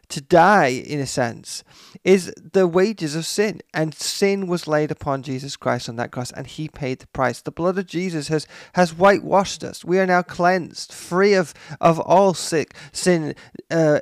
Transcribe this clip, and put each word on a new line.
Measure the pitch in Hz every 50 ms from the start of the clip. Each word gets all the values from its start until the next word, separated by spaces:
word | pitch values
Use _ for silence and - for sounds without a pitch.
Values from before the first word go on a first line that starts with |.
| _ -
to | - 151
die, | 139 - 175 165 170 190 214 190 156
in | 127 131 120 - - 147 147
a | 135
sense, | 123 - 143 123 117 110 - - - - - - _ _ - - - - - -
is | 185 190 196 170 - - - - 156 -
the | 190 185
wages | 175 165 180 190 220 220 - 165 147 143
of | 165 160
sin. | - - - 208 220 175 - - _ -
And | 170 160 160 147
sin | - - - - - 196 196 196 196 196
was | 175 175 175 -
laid | 156 151 151 151 147
upon | 151 - - 151 135 135 123
Jesus | 139 131 131 139 139 -
Christ | - - 127 123 120 -
on | - 113
that | 117 120 -
cross, | - 131 120 -
and | - - 139
he | 123 - - 156
paid | 151 - - 139 127 131 -
the | -
price. | - - - 131 120 120 -
The | - 147
blood | - - 165 185 180
of | 190 190
Jesus | - - 165 185 185 165 156 143 151
has, | 160 156 - - - - - - -
has | 180 180 165 160
whitewashed | 165 185 196 202 - - - - 190 196 - - - -
us. | - - - -
We | 160 180 190
are | 190
now | 185 180 180
cleansed, | 180 - - - 175 175 185 185 156 - - - - -
free | - - - - 175 180 196 208 202
of, | 190 170 - - - - - 151 -
of | - 165 165 165
all | - - 165 185 202 190 165
sick, | - - - 170 156 127 - - - - -
sin, | - - - 185 180 165 156 139 - - - - - - - -
uh, | 165 165 160 151 151 -